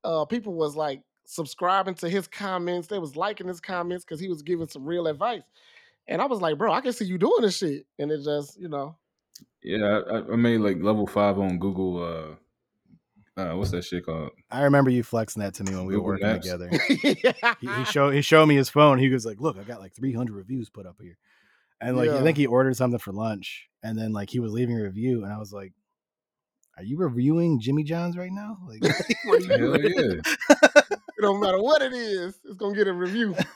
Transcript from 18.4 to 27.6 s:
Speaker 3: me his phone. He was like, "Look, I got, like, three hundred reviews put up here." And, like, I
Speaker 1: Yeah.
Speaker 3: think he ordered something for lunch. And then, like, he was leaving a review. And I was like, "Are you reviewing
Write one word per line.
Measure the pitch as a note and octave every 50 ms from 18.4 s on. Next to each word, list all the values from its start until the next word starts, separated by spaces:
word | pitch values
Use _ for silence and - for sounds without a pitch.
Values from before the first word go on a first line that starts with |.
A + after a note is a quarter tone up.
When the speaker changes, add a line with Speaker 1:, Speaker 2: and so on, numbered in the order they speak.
| D#3
Speaker 3:
me | D3+ D3
his | C#3 C3+ -
phone. | - D3 D3+ D3+ C#3 B2+
He | C3 C3+
was | B2+ B2+ A2
like, | A2+ G#2+ G2+
"Look, | C3+ D#3+ C3 F#2+
I |
got, | - G#2+ A#2+ G#2+
like, | G2 F#2 _
three | - A#2+ C3+
hundred | B2 A2+ B2+ A#2 G#2
reviews | G2+ F#2+ G2 C3 C3 A2+ -
put | _ A2 F#2+
up | F2+ E2+ _
here." | F#2 F2+ F2 _ _ _ _ _ _ _ _ _ _ _ _ _
And, | A#2 B2 B2+
like, | B2+ B2 A#2
I | -
Speaker 1:
Yeah. | C#3 C3+
Speaker 3:
think | D#3+ D#3+
he | D3 C#3+
ordered | B2 A#2 B2+ C3 C3+ B2+
something | A#2+ C3 B2 A#2+ A2+
for | - -
lunch. | F#2+ G2+ A2 A2+ G#2+ G2+ G2 - - - - _ _ _ -
And | A2 A2
then, | A2 A2 A2
like, | G#2+ G#2 G2+ G2+
he | - B2+
was | A#2+ A2
leaving | G#2 A#2 B2 A#2+ A#2+ A2+
a |
review. | G#2+ G2+ F#2+ G#2 A#2 B2+ B2+ A#2 G2+
And | G2+
I | G#2 G#2+
was | G#2+ G2
like, | G2+ G2+ G2 F#2+ F2+ _ _ _ _ _ _ _ _ _ _ _ _ _ _ _ _ _ _ _ _
"Are | -
you | F2+ G#2 C#3 D#3+
reviewing | F#3 D3+ A#2+ A#2+ B2 C#3 D#3 E3+ E3+ E3+ D#3 B2